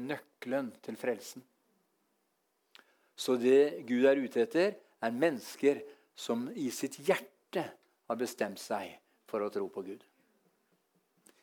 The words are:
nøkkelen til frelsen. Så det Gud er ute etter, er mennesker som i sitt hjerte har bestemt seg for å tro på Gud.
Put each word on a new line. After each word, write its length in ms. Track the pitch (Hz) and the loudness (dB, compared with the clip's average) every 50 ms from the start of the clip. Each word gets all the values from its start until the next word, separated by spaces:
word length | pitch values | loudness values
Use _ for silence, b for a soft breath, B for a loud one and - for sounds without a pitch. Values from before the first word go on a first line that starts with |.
nøkkelen 720 | 123 135 147 - - _ _ _ - 123 127 139 135 113 - - | -4 -6 -6 -8 -8 _ _ _ -6 -4 -4 -2 -4 -6 -10 -12
til 140 | - - 110 | -12 -12 -10
frelsen. 460 | - - 127 117 95 - - - 131 - _ _ _ _ _ _ _ _ _ _ _ _ _ _ _ _ _ _ _ _ _ _ _ _ _ b b b b b b b b b | -4 -2 -2 -4 -4 -6 -12 -16 -16 -18 _ _ _ _ _ _ _ _ _ _ _ _ _ _ _ _ _ _ _ _ _ _ _ _ _ b b b b b b b b b
Så 200 | - - - 127 120 | -6 0 0 2 4
det 460 | 117 127 131 139 147 147 - - 143 | 6 8 8 8 8 6 2 -4 -4
Gud 180 | 113 123 123 131 135 | -2 2 6 6 6
er 100 | 139 143 | 6 4
ute 220 | 131 117 - 123 113 | 2 0 0 0 0
etter, 320 | 113 - 160 185 208 202 | 2 2 2 2 2 0
er 380 | - - _ _ _ - 113 120 | -4 -12 _ _ _ -4 -2 0
mennesker 720 | 123 156 170 143 110 - - - - - 143 143 139 B B B B B B B | 2 2 2 2 0 -6 -10 -4 2 2 2 2 2 B B B B B B B
som 300 | - - - 117 117 123 147 - | -8 -4 -4 -2 -2 -4 -4 -4
i 100 | 214 143 123 - | -4 -4 -4 -2
sitt 240 | - - 131 - - 143 | -4 -4 -6 -6 -2 0
hjerte 580 | 185 180 - - - _ _ _ _ - 185 147 117 - - _ _ _ _ _ - | 0 2 0 -2 -8 _ _ _ _ -4 -4 -4 -6 -8 -18 _ _ _ _ _ -6
har 100 | 113 113 | -4 -4
bestemt 400 | 127 113 - - 110 101 101 - | -4 -4 -2 -4 -4 -4 -4 -8
seg 360 | - - 110 101 95 87 - - _ _ _ _ _ - | -6 -4 -4 -4 -4 -8 -12 -18 _ _ _ _ _ -6
for 160 | - 107 104 | -4 -2 -2
å 60 | 104 - | -2 -2
tro 140 | 104 98 90 | -4 -4 -4
på 120 | - 104 92 | -6 -8 -10
Gud. 180 | 92 101 - - _ _ _ _ _ _ _ _ _ _ _ _ _ _ _ _ _ _ _ _ _ _ _ b b b b | -8 -10 -14 -16 _ _ _ _ _ _ _ _ _ _ _ _ _ _ _ _ _ _ _ _ _ _ _ b b b b